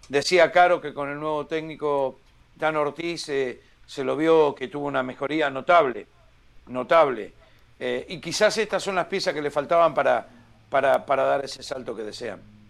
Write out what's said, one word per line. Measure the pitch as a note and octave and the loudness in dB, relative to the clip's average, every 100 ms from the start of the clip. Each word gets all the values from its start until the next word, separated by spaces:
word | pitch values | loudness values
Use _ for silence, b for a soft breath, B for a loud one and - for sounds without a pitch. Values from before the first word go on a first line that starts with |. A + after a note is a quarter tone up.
| - | -4
decía | C#3 C#3 F3+ D#3+ | -2 2 4 4
Caro, | F3 F3 E3+ | 6 4 4
que | D3 | -2
con | C#3+ C#3+ | -8 -8
el | C#3+ | -6
nuevo | D#3 D3+ C#3+ | -6 -6 -6
técnico | D#3+ D#3 D3 D3 C#3+ C3+ - _ _ _ - | -8 -8 -6 -4 -2 -2 -6 _ _ _ -4
Dan | D#3 D#3 | -2 0
Ortiz, | D3 C#3+ E3+ E3 - | -2 -4 -8 -8 -4
eh, | C#3 B2+ A2+ b b - | -2 -2 -6 b b -16
se | - C3 | -8 -4
lo | C3+ | 0
vio | D#3+ D#3+ D3 C#3+ | 4 6 4 2
que | B2+ | -8
tuvo | D3 C#3+ | -6 -4
una | C3+ | -2
mejoría | B2+ B2 C#3 D#3 C#3+ | -4 -6 -4 -2 -2
notable, | C3 B2+ F3 C#3+ A2 - _ _ _ _ - - | -4 4 4 4 -2 -12 _ _ _ _ -20 -10
notable. | B2+ B2 E3 D3 A#2 F#2+ - b b b _ | -8 2 6 6 2 -8 -16 b b b _
Eh, | B2+ B2 - | -4 -4 -6
y | F3 | -10
quizás | E3+ - G#3+ G#3 | -8 2 2 2
estas | G#3+ F#3+ | -2 -2
son | G3 F#3+ | -2 -2
las | D#3+ | -2
piezas | F#3+ F#3 | -2 -2
que | D3+ | -2
le | D3 | -4
faltaban | D3 C#3 E3+ E3 | -4 0 4 4
para, | C#3+ C3 A#2+ - b b b _ | 4 2 0 -2 b b b _
para, | C3+ C3+ B2+ - | 0 2 2 2
para | C3+ | 0
dar | C3+ C#3 C3+ | 2 0 -2
ese | - | -12
salto | - C3+ A#2+ G#2+ | -10 -10 -10 -10
que | |
desean. | G#2+ G2+ A#2 F#2 - - - | -10 -10 -10 -10 -16 -20 -20